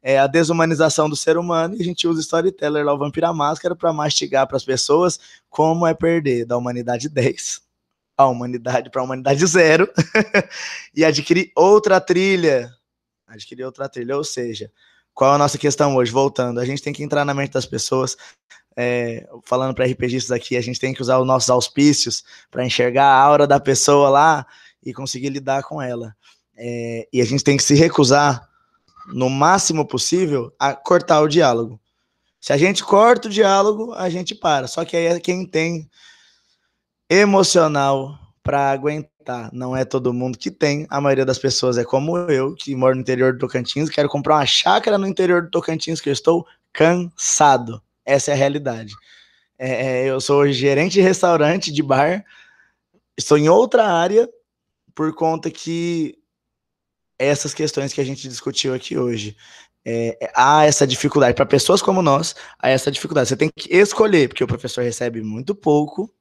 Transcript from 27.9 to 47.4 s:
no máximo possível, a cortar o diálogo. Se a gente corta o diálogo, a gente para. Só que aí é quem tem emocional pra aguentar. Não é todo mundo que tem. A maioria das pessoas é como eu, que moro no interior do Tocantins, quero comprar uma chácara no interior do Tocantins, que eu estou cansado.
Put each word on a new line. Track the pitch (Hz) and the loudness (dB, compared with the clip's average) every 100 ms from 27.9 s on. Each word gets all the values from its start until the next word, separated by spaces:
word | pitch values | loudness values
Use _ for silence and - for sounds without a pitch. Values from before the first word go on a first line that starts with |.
| - 131 143 143 123 _ _ _ _ _ _ - | 4 4 4 4 0 _ _ _ _ _ _ -14
no | 123 127 | -4 -4
máximo | 135 151 196 - 160 147 | 2 2 2 0 -2 -4
possível, | 127 - 180 180 139 117 _ | -4 -2 -2 0 -2 -6 _
a | 139 135 | -4 -4
cortar | - 175 175 156 | 0 0 4 2
o | 151 | 4
diálogo. | 151 151 117 113 107 _ _ _ _ _ _ | 4 4 2 -4 -10 _ _ _ _ _ _
Se | - | -4
a | 139 | 0
gente | 180 202 | 2 0
corta | - 196 226 240 233 | 2 4 6 4 0
o | |
diálogo, | 202 202 196 208 214 226 | 0 2 4 2 0 -6
a | 220 185 | -6 -6
gente | 170 175 - | -6 -8 -6
para. | 170 143 127 | -2 -2 -2
Só | - 165 | -8 -4
que | 170 | -2
aí | 170 | 0
é | 170 | -2
quem | 175 180 180 | -4 -6 -4
tem | 156 165 170 151 _ _ _ _ _ _ _ _ _ _ _ _ | -4 -4 -6 -12 _ _ _ _ _ _ _ _ _ _ _ _
emocional | 180 208 196 185 175 160 147 139 139 135 147 - _ | 4 4 4 4 4 2 0 0 -2 -4 -14 -20 _
pra | - 139 139 | -4 -2 0
aguentar. | 139 143 151 - _ - 123 110 | -2 -4 -6 -12 _ -12 -12 -12
Não | 120 127 131 | -10 -6 -4
é | |
todo | 127 135 127 | -4 -2 -2
mundo | 123 127 120 | -4 -6 -6
que | - | -10
tem. | - 147 143 151 | -2 -2 -2 -4
A | 143 | -4
maioria | 143 135 131 | 0 0 0
das | 131 | -2
pessoas | 135 120 127 120 | -2 -2 -2 -2
é | |
como | 117 135 151 175 175 | -2 -2 -2 -4 -2
eu, | 135 135 | -2 -2
que | 135 - 131 | -6 -10 0
moro | 131 | 0
no | 131 | 0
interior | 123 127 131 | -2 0 0
do | 127 | 0
Tocantins, | 127 131 123 139 156 | -6 -6 -6 -6 -4
quero | - 143 | -2 -2
comprar | 143 139 151 | -2 2 2
uma | 139 | 2
chácara | - - - - 208 | 0 2 2 2 -2
no | 196 | -2
interior | 185 185 175 | -2 0 0
do | 170 | 0
Tocantins, | 170 - 160 - 160 | -6 -4 -8 -6 -6
que | 147 | -4
eu | |
estou | 135 - 170 160 _ _ | -2 0 0 -2 _ _
cansado. | - 160 175 175 - - - | 2 2 2 -4 -8 -4 4